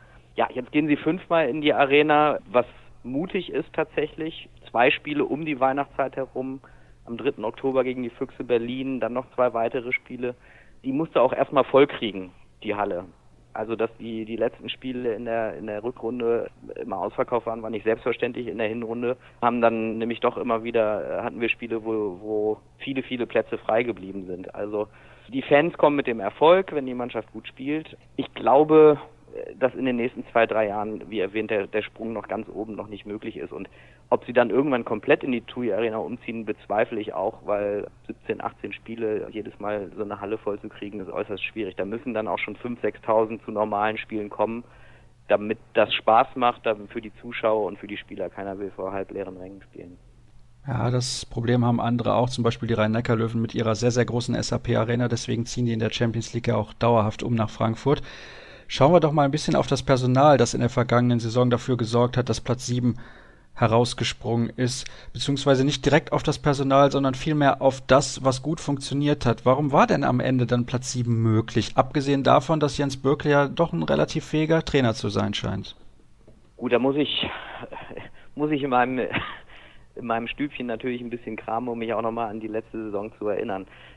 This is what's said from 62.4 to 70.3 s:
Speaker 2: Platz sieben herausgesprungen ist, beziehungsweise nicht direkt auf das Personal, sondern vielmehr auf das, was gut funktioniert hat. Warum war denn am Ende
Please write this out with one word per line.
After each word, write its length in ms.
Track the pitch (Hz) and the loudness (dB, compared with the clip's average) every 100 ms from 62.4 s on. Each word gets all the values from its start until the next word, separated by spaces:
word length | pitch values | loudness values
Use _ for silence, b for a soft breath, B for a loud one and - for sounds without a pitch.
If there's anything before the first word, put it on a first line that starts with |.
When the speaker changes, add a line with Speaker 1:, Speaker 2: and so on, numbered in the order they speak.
Speaker 2:
Platz 260 | - 120 - | -2 -4 -2
sieben 300 | 123 120 - B B B B B | 0 2 0 B B B B B
herausgesprungen 960 | - 113 113 120 - 113 - 117 117 117 | 0 4 4 2 0 -4 -4 -2 0 -2
ist, 400 | - 127 - - B B | 0 -2 -2 -10 B B
beziehungsweise 540 | - - 143 143 131 135 | -6 -2 0 4 4 4
nicht 180 | - | 2
direkt 280 | 139 147 - | 4 4 2
auf 100 | 147 | 0
das 160 | - 139 | 0 0
Personal, 520 | 151 139 135 135 139 | 0 2 4 6 6
sondern 240 | 139 139 | 4 0
vielmehr 460 | 131 160 151 139 - | 0 0 4 4 4
auf 220 | 135 131 - | 2 2 4
das, 380 | 131 139 - | 4 4 0
was 180 | 131 127 | 0 0
gut 160 | 147 170 | -2 -4
funktioniert 680 | - 139 - 139 147 147 120 | -2 -4 -2 0 0 2 2
hat. 180 | 113 | 2
Warum 280 | 123 131 147 | 2 4 4
war 140 | 147 233 | 4 4
denn 160 | - | 4
am 180 | 135 127 | 2 2
Ende 260 | 123 | 2